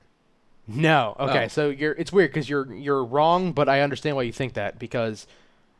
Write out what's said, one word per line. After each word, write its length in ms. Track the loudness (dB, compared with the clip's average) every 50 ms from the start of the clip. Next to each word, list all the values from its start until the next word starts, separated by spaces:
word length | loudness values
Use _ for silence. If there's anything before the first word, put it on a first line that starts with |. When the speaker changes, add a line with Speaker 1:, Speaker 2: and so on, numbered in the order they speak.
| _ _ _ _ _ _ _ _ _ _ _ _ _ -10
Speaker 1:
No. 480 | -4 0 4 4 4 4 4 2 -2 -4
Okay, 260 | -2 0 0 0 0
Speaker 2:
Oh. 20 | 0
Speaker 1:
so 220 | -2 0 0 0
you're, 220 | -2 -2 -2 -4 -2
it's 200 | -4 -6 2 4
weird 200 | 4 4 4 2
'cause 160 | -2 -4 -2
you're, 240 | -2 -2 -4 -4 -8
you're 320 | -10 -4 -2 0 0 0
wrong, 480 | 0 2 2 4 4 4 2 2 0 0
but 160 | 0 2 2
I 120 | 4 2
understand 340 | 2 0 -2 -4 -4 -2 -2
why 60 | -2 -2
you 100 | -4 -4
think 200 | -6 -6 -6 -4
that, 240 | -6 -6 -6 -6 -8
because 480 | -12 -6 -4 -4 -2 -2 -4 -8 -14 -20 -20 _ _ _ _ _ _ _ _ _